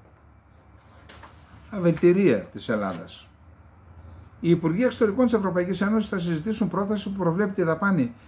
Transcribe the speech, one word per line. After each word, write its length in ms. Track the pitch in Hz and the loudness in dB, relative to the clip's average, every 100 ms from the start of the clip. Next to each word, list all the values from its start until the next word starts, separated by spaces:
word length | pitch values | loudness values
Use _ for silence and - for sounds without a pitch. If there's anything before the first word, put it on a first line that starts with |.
| - _ - - _ _ - - - - - - - - - - - | -20 _ -20 -20 _ _ -20 -20 -20 -20 -20 -20 -20 -20 -20 -20 -12
αβελτηρία 680 | 208 170 156 175 180 196 110 | -2 0 4 4 6 4 2
της 300 | 87 104 - | -2 -10 -4
Ελλάδας. 580 | 107 98 85 85 - - _ - - - - - - - - - - | -4 -4 -6 -12 -20 -20 _ -20 -20 -20 -20 -20 -20 -20 -20 -20 -4
Οι 100 | 170 | 0
Υπουργοί 340 | 170 160 170 | 2 2 0
Εξωτερικών 400 | 247 247 220 208 | 0 2 0 2
της 100 | 247 | 2
Ευρωπαϊκής 460 | 226 190 175 180 185 | 2 0 -2 -2 -2
Ένωσης 280 | 202 220 214 | 0 0 -2
θα 100 | 196 | -4
συζητήσουν 500 | 175 165 175 220 196 | -2 -2 -2 -2 -2
πρόταση 420 | 175 202 208 202 | -2 -2 -4 -4
που 60 | 196 | -4
προβλέπει 360 | 170 165 208 | -2 0 -2
τη 100 | 196 | 0
δαπάνη 520 | 165 160 196 185 120 - | -2 0 0 0 0 -6